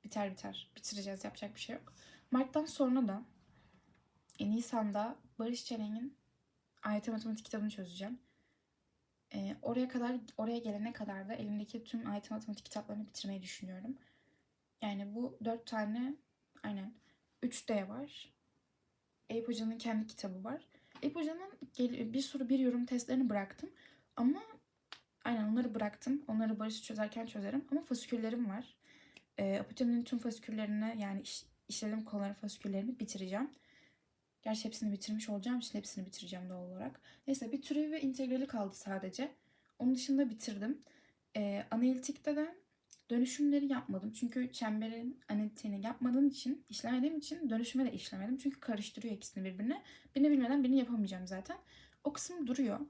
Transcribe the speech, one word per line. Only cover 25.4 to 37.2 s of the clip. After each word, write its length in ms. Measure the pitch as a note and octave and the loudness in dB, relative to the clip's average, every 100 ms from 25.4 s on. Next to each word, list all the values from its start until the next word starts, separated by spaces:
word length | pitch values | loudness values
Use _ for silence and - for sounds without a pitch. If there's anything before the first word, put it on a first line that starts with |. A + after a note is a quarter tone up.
onları 320 | G#3+ A3+ A#3+ G#3+ | 4 4 2 0
bıraktım. 480 | G#3 - B3 C#4+ - | -2 -2 0 0 2
Onları 320 | A3 A3 G#3 | 2 2 2
Barış 240 | G#3+ A3 | -2 -4
çözerken 420 | - G#3+ G#3+ A3+ A3+ | -6 -2 -2 -2 -6
çözerim. 400 | G#3+ G3 C4 - | -4 -2 -2 0
Ama 120 | D4 | -2
fasiküllerim 680 | - B3+ - A#3 A3 A#3+ A3 | 2 0 2 0 0 0 0
var. 260 | G3+ - _ _ - - - _ - | -2 -8 _ _ -20 -20 -20 _ -2
Ee, 220 | G3 G3 | 0 0
Apotemni'nin 440 | G3+ - A#3+ A#3+ | -2 0 4 4
tüm 160 | A#3+ A#3+ | 2 -2
fasiküllerini 840 | A#3 A3 - G#3+ G#3 G#3+ A3 A3+ | -2 -4 -4 -2 0 0 0 -2
yani 200 | G3+ G3 | -2 -4
iş-, 240 | F#3+ - - _ - | -6 -10 -12 _ -10
işlediğim 380 | G3+ G#3+ A3 A3 | -4 -2 -2 -2
konuların 280 | G3+ G3 | -2 -2
fasiküllerini 640 | G3+ G#3 - G3+ G3 A3 B3+ | -2 -4 -4 -2 0 -2 -2
bitireceğim. 500 | A3 F#3+ F#3 G3 D4 - _ - - _ _ _ _ _ | -6 -4 -2 -2 -2 -6 _ -20 -20 _ _ _ _ _
Gerçi 240 | A3 A3 A3 | -2 -2 -2
hepsini 260 | - G#3 | -2 -2
bitirmiş 380 | G3+ - G#3+ A3 | -2 -2 -4 -2
olacağım 300 | G3+ A3 B3 | -2 0 0
için 200 | - G#3 | 0 -4
hepsini 260 | - - F#3 | -4 -8 -8
bitireceğim 440 | - F3 F3+ F#3 | -10 -8 -8 -6
doğal 140 | F3+ | -8
olarak. 380 | F3+ F#3 B3 - - - | -8 -8 -8 -10 -20 -8